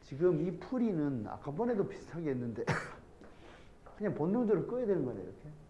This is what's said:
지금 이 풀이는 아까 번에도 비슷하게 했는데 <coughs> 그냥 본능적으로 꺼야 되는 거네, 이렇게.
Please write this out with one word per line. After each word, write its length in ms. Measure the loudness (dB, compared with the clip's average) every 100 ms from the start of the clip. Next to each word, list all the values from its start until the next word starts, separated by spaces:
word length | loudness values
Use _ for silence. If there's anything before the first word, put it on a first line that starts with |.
지금 400 | -10 2 4 6
이 100 | 2 -2
풀이는 680 | -2 2 2 4 2 0 -2
아까 240 | -6 -6
번에도 360 | 0 2 2 0
비슷하게 440 | -2 -10 -4 -2
했는데 340 | 0 -2 -4 0
<coughs> 1300 | 0 -2 -12 -16 -20 -20 -18 -18 -18 -20 -20 -18 -4
그냥 160 | -2 0
본능적으로 520 | 2 4 4 4 4
꺼야 180 | 0 2
되는 200 | 2 2
거네, 160 | -2
이렇게. 280 | -8 -12 -14 -16